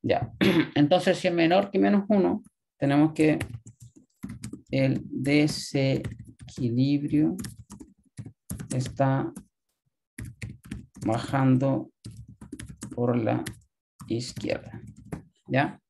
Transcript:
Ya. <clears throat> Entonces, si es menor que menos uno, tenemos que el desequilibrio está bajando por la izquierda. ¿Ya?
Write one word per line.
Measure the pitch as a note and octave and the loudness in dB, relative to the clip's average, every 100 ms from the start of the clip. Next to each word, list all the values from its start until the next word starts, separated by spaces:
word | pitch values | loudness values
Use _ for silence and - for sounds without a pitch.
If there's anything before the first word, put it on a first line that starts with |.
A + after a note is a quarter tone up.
Ya. | A#2+ G2 - - | 0 0 -2 2
<clears throat> | F#3+ E3+ D3+ - | 4 4 2 2
Entonces, | D3 F3+ F3+ F3 | 4 4 4 2
si | F#3 | 2
es | |
menor | E3+ E3 F#3 G3+ | 2 4 4 2
que | F#3+ | 2
menos | G3+ G3+ G3 | 4 2 4
uno, | G#3 F3 - - _ _ _ | 2 4 0 -6 _ _ _
tenemos | C#3 C#3+ D#3 | 2 4 4
que | D#3 D#3 D#3 - - - - - - _ _ - - - - - | 4 2 2 -2 -10 -16 -20 -20 -20 _ _ -14 -12 -14 -16 -4
el | C3+ C3+ B2+ - | 0 2 0 -4
desequilibrio | - C3 D3 D3+ - - C#3 C3+ A#2 - - - - - - B2 A#2+ C3+ C#3+ D3 D3 D#3+ F#3 - - - - - _ _ - - _ _ A2 - C3 | -6 2 4 4 0 -4 0 2 0 -4 -12 -18 -20 -18 -4 -2 2 2 2 0 2 2 0 -10 -12 -20 -20 -20 _ _ -18 -18 _ _ -10 -6 -6
está | B2 - C3+ C3+ E4 - - _ _ _ _ _ _ - - - - - - - - - | -6 0 0 0 -2 -8 -20 _ _ _ _ _ _ -16 -16 -14 -16 -16 -14 -14 -14 -8
bajando | - A#2 - C#3 C3+ B2+ C3+ C3+ - _ - - - - - - - - - - | -4 -4 -2 0 4 4 2 -2 -6 _ -20 -18 -20 -20 -20 -18 -18 -14 -12 -4
por | A#2+ A#2+ | -2 -2
la | A2 B2 - - _ _ _ _ - | -2 -2 -4 -12 _ _ _ _ -8
izquierda. | A2+ A#2+ - - - - - - - - - - _ - | -6 -6 -10 -6 -6 -8 -18 -18 -20 -14 -16 -16 _ -4
¿Ya? | B2+ D#3 - _ | 0 0 -4 _